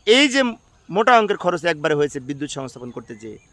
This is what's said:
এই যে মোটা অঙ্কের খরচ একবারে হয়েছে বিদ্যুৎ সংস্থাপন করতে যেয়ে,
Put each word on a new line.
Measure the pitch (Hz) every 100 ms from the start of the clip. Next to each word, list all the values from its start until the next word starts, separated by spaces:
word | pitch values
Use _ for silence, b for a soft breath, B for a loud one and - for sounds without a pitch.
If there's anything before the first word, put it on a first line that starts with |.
| 208
এই | 254 285
যে | 269 247 220 _ _ -
মোটা | 185 233 233
অঙ্কের | 208 202
খরচ | 180 175 170
একবারে | 151 156 147
হয়েছে | 147 143
বিদ্যুৎ | 127 139 143 139
সংস্থাপন | 127 123 123
করতে | 117 113 107
যেয়ে, | 110 107 _